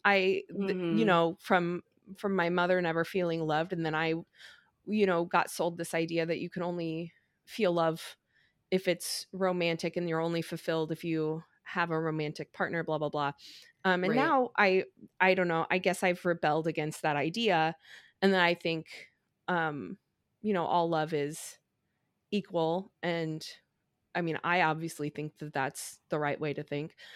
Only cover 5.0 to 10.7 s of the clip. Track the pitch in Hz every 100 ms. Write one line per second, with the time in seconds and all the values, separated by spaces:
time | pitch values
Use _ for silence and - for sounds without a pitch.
5 | 196 170 170 175 - - 165 170 170 165
6 | 165 170 165 165 170 - 175 175 165 160
7 | 165 _ _ _ - - 196 170 165 160
8 | - - _ _ _ _ - 185 185 175
9 | - - - 185 190 180 170 165 175 170
10 | 175 160 165 170 160 165 -